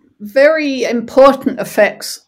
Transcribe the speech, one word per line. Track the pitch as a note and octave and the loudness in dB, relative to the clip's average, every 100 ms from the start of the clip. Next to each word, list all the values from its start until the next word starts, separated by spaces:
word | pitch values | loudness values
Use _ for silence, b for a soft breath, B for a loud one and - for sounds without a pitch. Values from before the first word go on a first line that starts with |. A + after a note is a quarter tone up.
| _ _ | _ _
very | G#3 C4 C#4+ D#4+ D4+ C4 | -6 2 2 2 -4 -4
important | A#3 A#3+ A#3 - C4+ C4 - B3+ | -4 -6 -2 4 4 4 -2 -6
effects | G3 - G3+ - - - | -4 0 0 -2 -14 -16